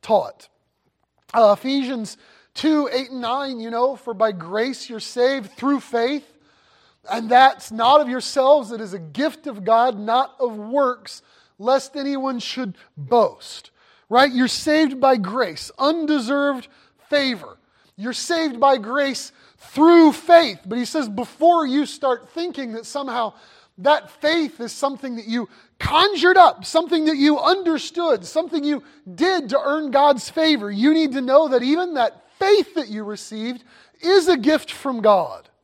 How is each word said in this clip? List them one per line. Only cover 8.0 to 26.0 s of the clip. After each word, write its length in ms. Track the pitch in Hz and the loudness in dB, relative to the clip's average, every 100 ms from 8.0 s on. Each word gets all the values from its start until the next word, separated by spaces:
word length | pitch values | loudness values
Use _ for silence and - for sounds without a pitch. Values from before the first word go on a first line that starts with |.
of 80 | 269 | 2
yourselves, 640 | 254 - 285 262 294 214 | -4 -4 0 4 4 2
it 80 | 226 | -12
is 120 | 214 | -12
a 60 | 185 | -12
gift 480 | 160 143 302 - 294 | -12 -4 -4 -4 -14
of 160 | 208 | -10
God, 340 | 190 226 247 208 | 0 2 2 -2
not 380 | 208 240 262 _ | -2 -2 -2 _
of 200 | 247 214 | -8 -6
works, 640 | 208 269 269 247 208 - _ _ _ _ | -6 -2 -2 -4 -14 -20 _ _ _ _
lest 380 | 214 269 262 285 | -2 -2 -2 -10
anyone 440 | 277 277 262 247 | -6 -6 -6 -8
should 360 | - - 247 - _ - | -10 -8 -10 -10 _ -18
boast." 720 | 139 240 214 - - - - _ _ _ _ | 0 2 2 -2 -20 -20 -20 _ _ _ _
Right? 240 | 233 277 | 2 2
You're 160 | 247 254 | 2 -2
saved 520 | - - 302 311 269 | -2 0 2 2 2
by 180 | 269 220 | 2 2
grace, 540 | 185 233 208 156 - - | 0 -4 -6 -6 -16 -4
undeserved 880 | 277 330 302 302 226 285 285 269 - _ _ _ _ | -2 -2 0 -2 0 -2 -2 -4 -10 _ _ _ _
favor. 480 | 294 269 220 113 - _ _ _ - | -2 -2 -6 -12 -20 _ _ _ -12
You're 160 | 220 | -10
saved 460 | 240 - 339 320 240 | -8 -4 -2 -2 2
by 180 | 277 262 | 2 2
grace 540 | 208 262 277 247 - _ _ _ | 0 -4 -4 -4 -12 _ _ _
through 540 | - - 320 339 320 | -14 4 6 8 8
faith. 460 | - - 339 302 190 190 | 4 6 6 6 -6 -8
But 120 | 226 | -6
he 80 | 240 | -4
says, 220 | 320 240 | -4 -4
before 580 | 202 240 - 330 339 294 | -6 -10 0 2 4 0
you 200 | 269 285 | -2 -4
start 440 | - 269 240 254 | -4 -4 -4 -6
thinking 440 | - 349 285 254 | -10 -10 -8 -10
that 120 | 226 226 | -12 -10
somehow 480 | 285 269 240 220 - _ _ _ - | -10 -8 -6 -6 -10 _ _ _ -4
that 320 | 208 294 - | 0 0 -2
faith 500 | - 302 339 302 - | -6 -2 -2 -2 -8
is 120 | 233 | -14
something 440 | - 277 277 262 233 | -6 -6 -6 -10 -12
that 120 | 214 | -6
you 220 | 233 220 _ _ _ | -6 -6 _ _ _
conjured 580 | - 302 | 0 2